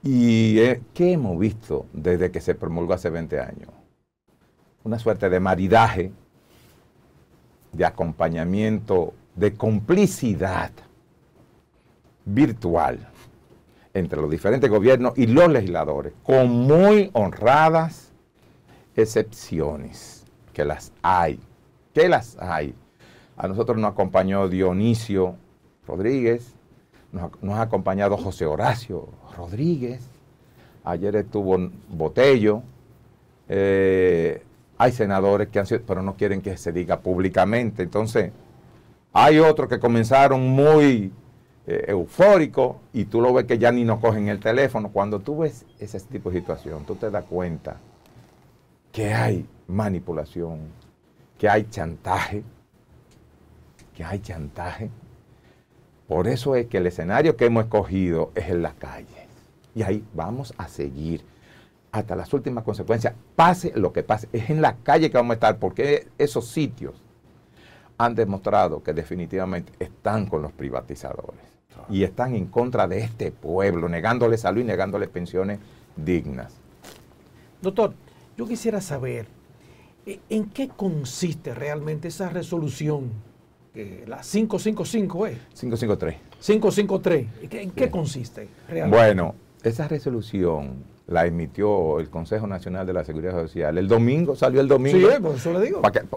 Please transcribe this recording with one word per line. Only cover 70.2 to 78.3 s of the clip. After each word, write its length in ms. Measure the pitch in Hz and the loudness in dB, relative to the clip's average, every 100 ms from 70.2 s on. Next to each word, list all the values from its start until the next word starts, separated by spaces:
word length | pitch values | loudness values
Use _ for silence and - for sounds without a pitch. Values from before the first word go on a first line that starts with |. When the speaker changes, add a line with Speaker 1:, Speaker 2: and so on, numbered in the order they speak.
| 95 | -2
Speaker 1:
con 160 | 82 | -6
los 100 | 76 | -6
privatizadores. 880 | - 69 64 - 71 67 - - - - _ _ - - | -10 -8 -8 -10 -14 -12 -12 -14 -20 -20 _ _ -20 -8
Y 140 | 98 | -2
están 320 | 92 - 123 117 | -2 -2 -4 -4
en 120 | 90 | -4
contra 400 | - 123 120 95 | -2 -2 0 0
de 120 | 95 | -2
este 320 | 113 113 87 | -6 -8 -8
pueblo, 580 | - 73 87 98 87 85 | -8 -6 0 0 0 -2
negándole 480 | 85 95 120 117 113 | -2 -2 2 2 2
salud 240 | 98 98 | 0 -2
y 20 | |
negándole 440 | 123 92 98 101 98 | -2 -2 -2 -4 -6
pensiones 520 | 90 87 90 98 104 - - _ - | -8 -6 -4 -4 -6 -14 -20 _ -10
dignas. 580 | 78 87 78 65 60 - _ _ - - - _ _ - - _ | -2 -2 -2 -10 -14 -20 _ _ -20 -20 -20 _ _ -20 -20 _
Speaker 2:
Doctor, 320 | 185 190 208 - - _ - | -6 0 -2 -2 -20 _ -20